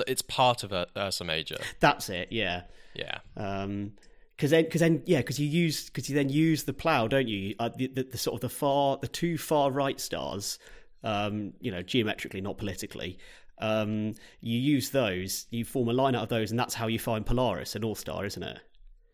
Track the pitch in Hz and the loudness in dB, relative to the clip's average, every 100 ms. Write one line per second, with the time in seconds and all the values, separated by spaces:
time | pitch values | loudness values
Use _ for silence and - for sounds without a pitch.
0 | - 196 - - 127 117 98 92 90 98 | 0 -2 -2 4 6 6 0 -2 -2 -4
1 | 98 - 85 80 - - - - 151 - | -4 -2 -2 -2 -2 -6 -8 4 4 4
2 | - 90 - 110 92 90 - - - - | -2 -4 -4 -2 -2 -2 -8 -18 -14 -10
3 | - - - - 98 98 101 101 101 - | -8 -8 -12 -8 -4 -4 -4 -4 -6 -10
4 | - - - - 139 160 160 160 165 151 | -20 -20 -16 -2 4 4 4 4 4 4
5 | - 151 117 127 147 170 165 - - - | 2 2 2 -2 0 2 2 0 -6 -8
6 | 131 143 139 147 160 156 - - 165 143 | -2 0 2 4 4 2 -2 -2 2 4
7 | 110 135 117 98 98 - 117 110 131 135 | 4 4 2 -2 -4 -2 -4 -2 -4 -4
8 | 127 113 - 120 127 - 143 139 139 135 | -6 -4 -4 -2 -4 -2 2 4 2 0
9 | 123 - 170 156 - 151 139 135 135 - | -4 -2 -2 -2 2 4 4 2 0 -2
10 | - 82 69 101 104 - - - - - | -4 -4 -4 -4 -6 -8 -14 -20 -20 -8
11 | 113 101 104 107 101 - 120 90 90 127 | -2 0 0 -2 -6 -6 -6 -6 0 2
12 | 107 - - 95 101 - 101 92 101 - | 2 0 -6 -6 -6 -4 -6 -6 -8 -8
13 | 82 - - - - - 107 110 107 107 | -8 -10 -16 -20 -18 -6 0 0 0 0
14 | 107 - - - 113 117 139 139 - 135 | -2 -6 -14 -10 -2 0 4 2 2 2
15 | 110 90 95 - - 117 113 135 117 127 | 2 0 -4 -6 -6 -6 -2 0 2 4
16 | 135 120 110 117 101 120 120 - 113 113 | 4 2 0 0 0 0 -2 -2 -2 -2
17 | 120 110 101 120 120 87 - 104 110 101 | 0 -2 2 2 2 0 -4 -4 -4 -4
18 | - 82 101 - - - - - - - | -6 -6 -6 -6 -8 -10 -16 -20 -20 -20
19 | _ | _